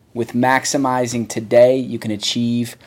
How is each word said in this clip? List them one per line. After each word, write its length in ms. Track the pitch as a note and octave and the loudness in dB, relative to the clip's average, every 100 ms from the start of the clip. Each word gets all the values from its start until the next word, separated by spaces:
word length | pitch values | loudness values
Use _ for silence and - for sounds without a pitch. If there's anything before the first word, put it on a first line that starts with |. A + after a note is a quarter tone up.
| _ | _
with 200 | A#2 A2+ | -8 -4
maximizing 960 | A#2+ B2+ C3 C3 D3 C3+ B2+ B2 A#2+ G#2+ | 0 2 2 0 -2 0 -2 -2 -4 -6
today, 480 | - A2 A#2+ B2 C3 | -8 2 6 6 4
you 240 | A#2+ A#2 | -2 -8
can 100 | A2+ | -6
achieve 680 | G#2 - A#2+ A#2 A#2+ A#2 - | -6 -4 -2 0 -2 -4 -10